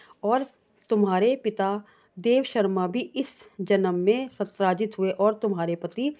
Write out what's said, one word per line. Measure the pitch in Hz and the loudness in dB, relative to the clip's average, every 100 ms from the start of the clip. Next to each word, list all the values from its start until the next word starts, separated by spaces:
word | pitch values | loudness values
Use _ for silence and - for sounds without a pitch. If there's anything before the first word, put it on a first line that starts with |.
| - - | -20 -6
और | 202 254 277 _ _ _ - | 0 0 -2 _ _ _ -2
तुम्हारे | 214 196 185 226 | 2 2 4 2
पिता | 262 214 214 196 208 - _ _ 180 | 2 -2 -2 -2 -4 -8 _ _ -4
देव | 233 254 | 2 2
शर्मा | 269 226 196 190 180 | 2 0 0 0 -2
भी | 240 | -4
इस | - 254 262 - - - | -6 -6 -8 -10 -18 -8
जन्म | 196 196 185 | 0 2 2
में | 180 190 247 262 | 0 2 0 -2
सत्राजित | - 202 - 190 180 214 196 | -8 -8 0 0 0 -2 -2
हुए | 190 | -2
और | - 208 | 0 0
तुम्हारे | 214 214 180 170 | 0 -2 -2 -4
पति | 170 165 - 285 | -4 -6 -4 -6